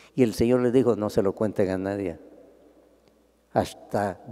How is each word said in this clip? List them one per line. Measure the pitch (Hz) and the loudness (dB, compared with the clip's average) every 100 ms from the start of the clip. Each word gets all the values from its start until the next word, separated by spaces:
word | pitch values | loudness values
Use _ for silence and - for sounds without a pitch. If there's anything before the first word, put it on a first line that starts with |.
| - - | -8 0
Y | |
el | 117 | 0
Señor | - 117 127 | 2 2 2
les | 123 | 2
dijo, | 123 120 101 | 2 2 2
"No | 104 | 0
se | - | 0
lo | 98 | 0
cuenten | - 107 92 92 | 0 -4 0 -2
a | 92 | -2
nadie". | 95 101 92 80 - - - - _ _ _ _ _ _ _ _ _ | -4 -4 -6 -8 -16 -20 -20 -20 _ _ _ _ _ _ _ _ _
Hasta | 120 - - - 107 101 90 - | -2 -2 -6 -8 -4 -4 -6 -4